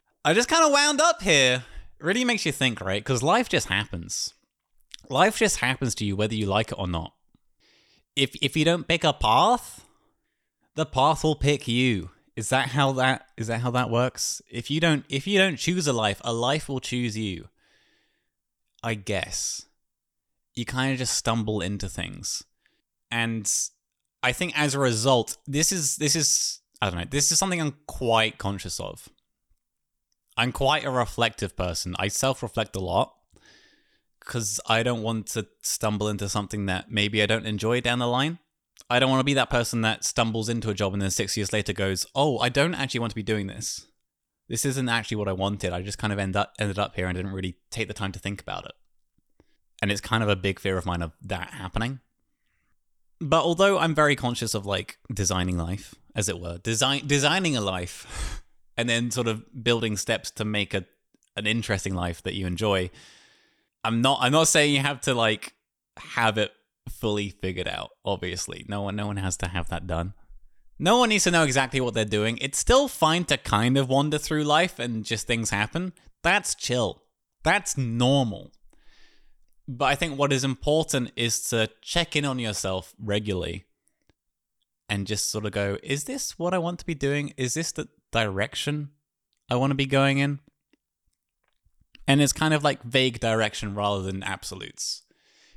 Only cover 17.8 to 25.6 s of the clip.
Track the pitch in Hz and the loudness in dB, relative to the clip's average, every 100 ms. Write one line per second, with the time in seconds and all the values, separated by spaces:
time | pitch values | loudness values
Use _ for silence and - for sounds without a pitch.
17.8 | _ _ _ _ _ _ _ _ _ _ | _ _ _ _ _ _ _ _ _ _
18.8 | 117 110 95 98 - - - - - _ | -6 -6 -4 -4 -4 -6 -6 -8 -14 _
19.8 | _ _ _ _ _ _ _ - 117 127 | _ _ _ _ _ _ _ -8 -6 -2
20.8 | 135 127 127 - - 113 110 107 90 101 | 0 0 -2 -2 0 0 0 -2 -2 -4
21.8 | 98 - 90 90 - - - _ _ _ | -6 -6 -8 -8 -8 -8 -12 _ _ _
22.8 | _ _ _ 117 117 113 101 - - _ | _ _ _ -4 -2 -2 -2 -2 -4 _
23.8 | _ _ _ _ 127 127 180 151 147 139 | _ _ _ _ -2 0 -2 0 0 2
24.8 | 131 110 123 127 113 - - 139 | 2 2 4 4 2 -6 -6 0